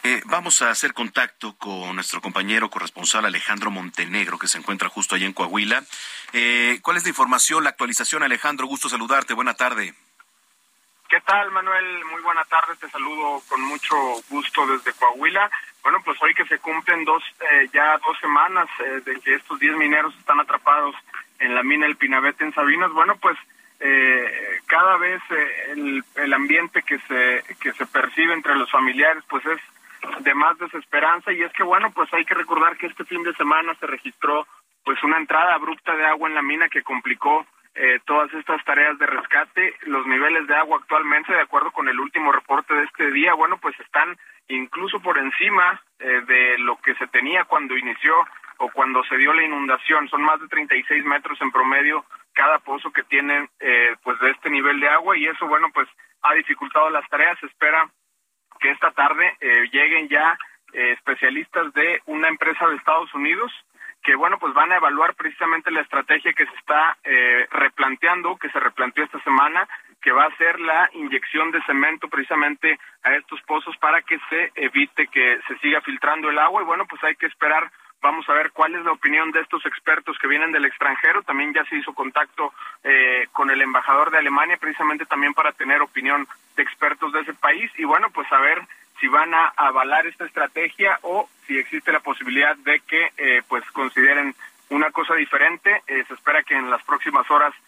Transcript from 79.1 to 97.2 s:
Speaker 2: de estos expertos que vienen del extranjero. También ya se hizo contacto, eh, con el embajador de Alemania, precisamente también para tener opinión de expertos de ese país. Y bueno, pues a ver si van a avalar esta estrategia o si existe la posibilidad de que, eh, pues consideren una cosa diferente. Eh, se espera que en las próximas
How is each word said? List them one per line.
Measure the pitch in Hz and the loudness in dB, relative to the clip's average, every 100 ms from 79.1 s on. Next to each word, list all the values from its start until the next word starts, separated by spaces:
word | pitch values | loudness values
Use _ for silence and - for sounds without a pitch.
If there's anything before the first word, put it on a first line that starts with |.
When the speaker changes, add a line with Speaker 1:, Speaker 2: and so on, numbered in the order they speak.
| 151 160 | 2 2
Speaker 2:
de | 160 | -2
estos | 151 165 160 | -2 -4 -6
expertos | - - 156 - 147 | -6 0 0 0 -4
que | 139 | 0
vienen | 147 165 | 0 0
del | 156 139 | 0 -2
extranjero. | - 139 131 160 196 | 0 -2 0 0 0
También | - 139 147 | -2 -4 -2
ya | 151 151 | -2 -2
se | 151 | -6
hizo | 139 | -8
contacto, | 135 135 147 147 - 147 - - - | -8 -4 -2 -2 -4 -6 -6 -18 -8
eh, | 139 135 127 127 117 | 2 4 4 2 -2
con | 127 131 | -2 0
el | 135 | 2
embajador | 135 127 135 139 156 | 2 0 4 4 4
de | 160 | 2
Alemania, | 143 139 160 175 | 2 2 2 0
precisamente | 156 151 156 151 160 | -4 -2 -2 -2 -4
también | 143 143 | -2 0
para | 147 151 | 2 0
tener | - 135 143 | -2 0 0
opinión | 147 135 131 143 139 - _ - | 0 -2 0 -2 -2 -14 _ -4
de | |
expertos | 135 - 147 143 156 | -4 0 -2 0 -4
de | 151 | -4
ese | 151 | -6
país. | 156 147 165 226 - | -2 0 0 -4 -6
Y | |
bueno, | 151 160 214 | 0 2 2
pues | - 156 | -4 2
a | 135 | 4
ver | 139 160 - - _ - | 4 2 -4 -20 _ -6
si | 135 | 2
van | 143 160 | 2 4
a | 165 160 - | 2 2 2
avalar | 143 131 131 151 165 | 2 2 2 0 0
esta | - 165 | -6 -10
estrategia | - - 160 165 - 196 185 | -4 -4 -2 -6 -2 0 0
o | 175 190 - _ - | -2 -4 -4 _ -6
si | 135 | -4
existe | 131 156 170 | -4 -4 -2
la | 156 | -2
posibilidad | 143 135 127 131 147 151 | -2 -6 -4 0 0 0
de | 139 151 | -2 -2
que, | - 160 165 - | 0 -2 -2 -2
eh, | 139 123 - | 0 0 0
pues | 123 - | -6 -4
consideren | 139 131 131 131 143 139 - - _ _ | -6 -4 2 4 4 -2 -8 -20 _ _
una | 143 156 | -2 0
cosa | 170 160 165 | -2 -2 -2
diferente. | 143 139 151 170 196 202 - | 0 2 2 2 0 0 -2
Eh, | 135 123 | -6 -6
se | |
espera | 127 - 147 | -4 0 0
que | - 139 | 0 -4
en | 127 | 0
las | 120 | -4
próximas | - 147 156 143 | -2 -4 0 0